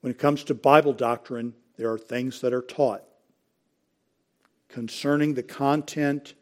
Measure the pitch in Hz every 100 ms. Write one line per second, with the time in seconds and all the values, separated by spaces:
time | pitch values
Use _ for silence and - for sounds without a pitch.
0 | 131 120 147 147 - 131 139 147 147 131
1 | 117 120 - 120 117 117 _ - 113 110
2 | - 120 127 127 127 127 123 - 135 98
3 | - _ _ _ _ _ _ _ _ _
4 | _ _ _ _ _ _ _ - 113 -
5 | 143 147 151 135 120 - 139 151 147 151
6 | 147 143 - -